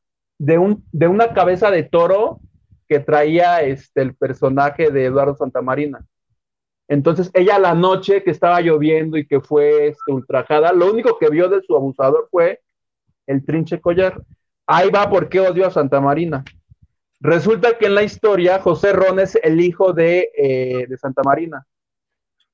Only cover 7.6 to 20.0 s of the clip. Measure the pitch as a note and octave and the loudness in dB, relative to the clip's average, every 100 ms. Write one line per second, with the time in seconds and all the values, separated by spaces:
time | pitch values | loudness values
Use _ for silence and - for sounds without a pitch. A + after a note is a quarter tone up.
7.6 | F#3 E3 F#3 F#3+ F#3+ G3 F#3+ D#3 F3 F3 | 2 2 0 0 0 -2 0 -2 0 2
8.6 | E3+ D#3 D3+ D#3+ D#3+ D#3 D3 C#3 C#3 D3 | 2 0 2 0 -2 -6 -2 -4 0 0
9.6 | D3 D3+ D3 D3 - C3+ - C3 A#2+ D3+ | 2 2 0 -4 -6 -6 -4 -4 0 0
10.6 | E3 F3+ F3 A3 A#3+ A3+ D#3 D3+ F3+ G3 | 2 2 2 2 0 0 0 2 0 0
11.6 | F#3+ D3+ C3+ C3 C3+ D#3 D#3 F3 E3+ - | 0 -2 -2 -2 0 0 -2 0 0 -2
12.6 | _ _ _ _ _ _ - C#3 C3+ D#3+ | _ _ _ _ _ _ -6 -6 -4 -4
13.6 | D#3+ F3 F3 F3 F#3 F#3 - _ _ _ | -4 -4 -2 0 -2 -4 -18 _ _ _
14.6 | - D#3+ F#3+ G3 G3+ G3+ D3 F#3 F#3+ F3 | -2 0 2 0 0 0 0 0 0 0
15.6 | F#3+ F#3 C#3 C#3 C#3 D3 E3+ C#3 C3+ _ | -2 0 0 0 0 -2 -2 -6 -10 _
16.6 | _ _ _ _ _ _ C#3+ E3 D3 A3 | _ _ _ _ _ _ 0 0 2 0
17.6 | A#3 A#3 G#3+ G3+ G#3+ - A3 G3 F3 F#3+ | 0 0 0 0 -2 -2 0 2 2 2
18.6 | F#3+ D#3 G3+ F#3+ F#3+ F#3+ F#3+ - D#3+ D#3+ | 0 0 0 2 2 0 0 0 0 2
19.6 | F3+ E3+ F#3+ F3 | 0 2 0 2